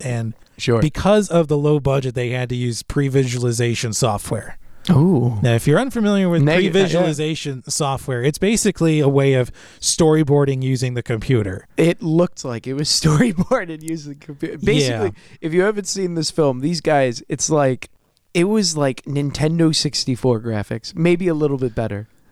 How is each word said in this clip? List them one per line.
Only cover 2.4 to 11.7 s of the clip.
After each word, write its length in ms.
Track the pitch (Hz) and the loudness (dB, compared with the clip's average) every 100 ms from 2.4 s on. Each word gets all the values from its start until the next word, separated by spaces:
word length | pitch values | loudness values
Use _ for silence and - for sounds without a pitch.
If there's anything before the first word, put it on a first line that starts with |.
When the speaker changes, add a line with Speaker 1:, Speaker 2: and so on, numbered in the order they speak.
| 123 | -4
Speaker 1:
to 80 | 123 | -4
use 260 | 123 110 | -4 -6
pre-visualization 1080 | - 147 139 135 131 123 123 117 120 113 117 | -6 -2 0 2 0 0 -2 0 0 -2 -4
software. 640 | 104 120 101 - 113 - - - - - | 0 0 0 -4 -6 -8 -14 -16 -6 2
Speaker 2:
Ooh. 480 | 151 175 151 123 107 | 4 4 4 2 0
Speaker 1:
Now, 100 | 120 | 2
if 120 | 113 - | 2 2
you're 120 | 160 | 2
unfamiliar 520 | 262 247 208 202 190 | 0 0 0 2 2
with 120 | 170 | 2
Speaker 2:
Neg-, 140 | 147 170 | 4 2
uh, 40 | |
yeah. 100 | 190 | 2
Speaker 1:
pre-visualization 920 | 175 185 165 180 147 156 160 147 131 123 | 2 2 2 0 0 -4 -4 -8 -10 -6
software, 540 | - 143 131 - 123 | -4 -2 -4 -4 -2
it's 140 | 131 - | -2 0
basically 640 | 190 226 208 - 160 156 | 0 2 0 2 2 2
a 80 | 139 | 4
way 260 | 139 139 | 4 4
of 160 | 131 123 - - - | 2 0 -6 -20 -8
storyboarding 840 | - - 160 156 143 143 139 131 | -2 2 4 4 4 4 2 0
using 320 | 131 127 127 | 0 0 -2
the 80 | 123 | -4
computer. 640 | - 113 - 123 101 95 - | -4 -4 0 0 0 -6 -6